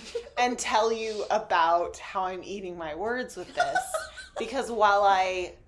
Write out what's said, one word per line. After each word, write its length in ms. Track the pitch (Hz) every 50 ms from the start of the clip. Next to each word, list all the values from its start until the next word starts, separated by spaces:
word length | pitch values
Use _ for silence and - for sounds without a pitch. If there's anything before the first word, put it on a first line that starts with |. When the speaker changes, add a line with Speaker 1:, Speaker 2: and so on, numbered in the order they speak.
| - - - 466 -
Speaker 1:
<laughs> 100 | - -
Speaker 2:
and 200 | 240 247 247 247 -
tell 340 | - - 254 214 220 226 233
you 320 | 220 220 220 214 208 - -
about 680 | 190 214 214 - 190 170 165 165 170 175 170 - -
how 280 | - - - - 196 185
I'm 180 | 185 190 180 -
eating 340 | - 196 208 190 180 175
my 180 | 175 165 156 151
words 400 | 160 202 226 247 254 247 247 -
with 180 | 180 175 - -
this. 260 | - 698 - - 740 -
Speaker 1:
<laughs> 60 | - - 640 - - - - - - - -
Speaker 2:
Because 300 | 226 - 254 269 - 226
while 300 | 233 214 208 202 202 202
I 520 | 202 196 196 185 185 185 185 180 180 - - - -